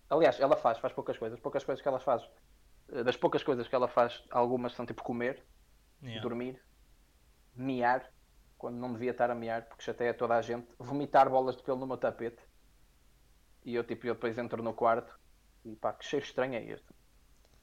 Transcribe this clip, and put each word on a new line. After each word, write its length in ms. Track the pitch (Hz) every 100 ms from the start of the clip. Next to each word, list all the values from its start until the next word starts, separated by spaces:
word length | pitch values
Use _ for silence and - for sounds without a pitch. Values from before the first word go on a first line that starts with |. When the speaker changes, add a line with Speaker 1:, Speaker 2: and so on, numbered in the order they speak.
| -
Speaker 1:
Aliás, 300 | 151 151 -
ela 180 | 135 -
faz, 220 | 123 113
faz 140 | 127
poucas 260 | - 131 127
coisas. 220 | 113 120
Poucas 240 | 139 139
coisas 180 | - 131
que 60 | 147
ela 100 | 131
faz, 240 | - 117 - - _ _ - - -
eh, 100 | 127
das 140 | 123 -
poucas 260 | 170 143
coisas 240 | - 123 117
que 80 |
ela 140 | 127 123
faz, 340 | - 120 - -
algumas 420 | 123 120 127 123
são 120 | - 120
tipo 160 | 117
comer, 420 | - 120 120 135 - _ _ _ _ _
Speaker 2:
Yeah. 180 | 131 110
Speaker 1:
dormir, 400 | 117 117 127 131 _ _ _ _ _ _ _ _ _ 127
miar, 560 | 135 127 120 127 - _ _ _ _ -
quando 180 | 123 120
não 160 | 123
devia 200 | 110 123
estar 180 | 120 120
a 40 |
miar, 280 | 120 113 113
porque 200 | - -
chateia 300 | - 113 120
toda 220 | 110 117 117
a 60 |
gente, 260 | 110 120 120 -
vomitar 520 | 123 143 147 147 131
bolas 260 | 131 131 120
de 60 |
pelo 160 | - 131
no 80 | 131
meu 100 | 120
tapete. 460 | 123 - 117 - - _ _ _ _ _ _ _ _ _ _ _
E 100 | 131
eu, 80 | 117
tipo, 220 | 117 113 120
eu 60 |
depois 220 | 113 120 117
entro 260 | 117 117
no 120 | 117
quarto 440 | 113 117 117 - - - _ _ _
e 100 | 113 107
pá, 180 | 110
que 100 | -
cheiro 220 | - 143 -
estranho 280 | - 131 117
é 60 |
este? 220 | 110 - - - _ _ - - _ _